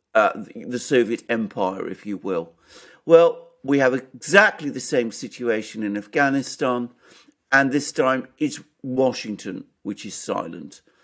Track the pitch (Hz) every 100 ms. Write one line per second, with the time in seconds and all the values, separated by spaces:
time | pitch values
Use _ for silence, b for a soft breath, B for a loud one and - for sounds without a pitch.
0 | _ 110 107 - - - - 123 - 131
1 | 107 120 - 113 104 - 95 98 80 92
2 | 104 95 98 90 85 _ B B B B
3 | - 165 170 165 - _ 131 143 131 131
4 | - 123 - 196 208 - 147 123 - 139
5 | 117 - 117 - 120 110 107 107 107 101
6 | 101 - 139 139 127 - 135 123 120 _
7 | b b b b - 135 139 143 139 -
8 | 131 131 - - 151 - - _ 135 127
9 | 131 123 110 101 104 92 - _ - 101
10 | 104 - - 101 82 85 - - _ b